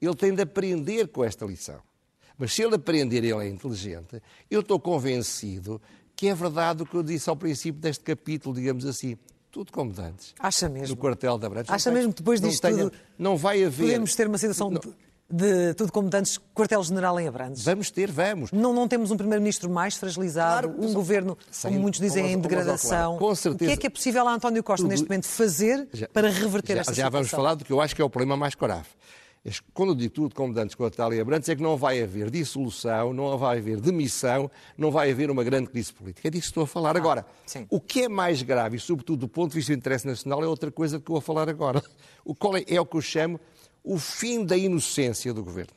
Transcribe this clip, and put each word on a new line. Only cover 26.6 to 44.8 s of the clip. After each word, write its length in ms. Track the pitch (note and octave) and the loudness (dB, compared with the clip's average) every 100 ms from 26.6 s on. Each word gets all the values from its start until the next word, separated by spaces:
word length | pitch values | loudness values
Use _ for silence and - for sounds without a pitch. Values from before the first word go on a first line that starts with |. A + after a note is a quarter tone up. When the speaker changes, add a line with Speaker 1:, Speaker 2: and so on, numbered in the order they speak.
| - F#3+ | 0 0
Speaker 1:
já, 40 | |
Speaker 2:
esta 140 | C3 | 0
Speaker 1:
já 160 | A#2+ C3 | 0 2
vamos 160 | C#3 C3 | 2 0
Speaker 2:
situação? 180 | D#3 | 2
Speaker 1:
falar 100 | C#3 | 2
do 80 | D#3+ | 0
que 100 | C3+ | 0
eu 80 | C3+ | 2
acho 120 | D3+ | 2
que 60 | - | 2
é 40 | |
o 60 | C#3+ | 0
problema 280 | B2 C3 C#3 | 2 0 0
mais 160 | C#3+ | -2
grave. 340 | - B2 F2 D#2 _ - - - _ - G2+ - | -2 -2 -2 -8 _ -20 -20 -20 _ -10 -10 -10
Quando 140 | - F#3+ | -2 0
eu 80 | C#3 | 2
digo 180 | A#2+ | -2
tudo 220 | - D3 - | -2 -4 -2
como 180 | C3 | -2
de 60 | A2+ | -2
antes, 160 | G#2+ - | -4 -2
quartel 360 | A#2 - A#2 | -4 0 0
e 40 | A#2 | 0
Abrantes, 300 | A2 D#3 C#3+ | 0 0 0
é 80 | D3 | -2
que 60 | |
não 140 | D#3+ D3 | 0 2
vai 240 | C#3 B2+ | 2 2
haver 300 | A2 G2 G#2 | -2 -4 -4
dissolução, 840 | D#3 C#3+ C#3 B2+ - A#2 A2+ A#2+ | -2 -4 -4 -6 -4 -2 0 0
não 240 | B2+ C#3 C3+ | -2 -2 0
vai 220 | C3 A#2+ | 0 0
haver 220 | G#2+ G#2+ | -2 0
demissão, 680 | C3 F3 C3+ - B2+ C3 C#3 - - - | 0 0 -2 0 0 0 -2 -8 -20 -2
não 140 | D3+ | 0
vai 180 | D3 C#3+ | 4 2
haver 220 | B2+ D3 | 2 0
uma 100 | C3+ | 0
grande 260 | A#2 C3+ B2+ | 2 0 0
crise 240 | A#2+ - | -4 -6
política. 360 | - F#2+ F#2 D#3 | -10 -16 -6 -4
É 20 | |
disso 140 | E3+ | -4
que 60 | - | -4
estou 120 | - | -2
a 40 | D3 | -2
falar. 260 | F3 D#3 | 0 2
Speaker 2:
Ah, 60 | E3+ | 2
Speaker 1:
Agora, 260 | D#3+ B2+ - - | 4 2 -2 -18
Speaker 2:
sim. 220 | - C3+ G#2 | -14 -14 -4
Speaker 1:
o 120 | E3+ | -4
que 220 | - C4 | 0 0
é 60 | B3 | 0
mais 320 | G3+ F3 D3 | 2 2 0
grave, 360 | B2+ B2+ A2 A#2 | 2 0 2 -4
e 20 | |
sobretudo 400 | - D#3+ B2 D3+ | -2 -4 -2 -4
do 60 | B2+ | -4
ponto 220 | D#3+ E3+ | -2 -2
de 60 | D#3+ | -2
vista 180 | B2+ | 0
do 20 | C#3+ | -2
interesse 300 | C3 C3 C3+ | 0 -2 -2
nacional, 380 | A#2+ C#3 C#3 | -6 -2 0
é 20 | D#3+ | 0
outra 240 | D#3 D3+ | -2 -4
coisa 300 | D3 D#3+ D3 | -2 -2 -2
que 100 | C#3 | -2
eu 40 | |
vou 60 | D#3+ | -4
falar 280 | C3+ D#3+ D#3 | 0 0 0
agora. 340 | D#3 C#3+ C3+ - _ - - | 0 0 0 -2 _ -20 -16
O 120 | - C#3+ | -12 -2
qual 200 | G#3 F#3+ | 0 0
é, 60 | - | 2
é 120 | F3 | 2
o 60 | E3 | 2
que 100 | E3 | -2
eu 40 | |
chamo 400 | - D#3+ E3 E3 - _ - _ | -2 0 0 -2 -10 _ -20 _
o 160 | - F#3+ | -4 -4
fim 460 | - - A3+ A#3 | -4 -4 -2 -2
da 120 | F#3 F#3 | 2 2
inocência 800 | F#3+ E3+ | 4 2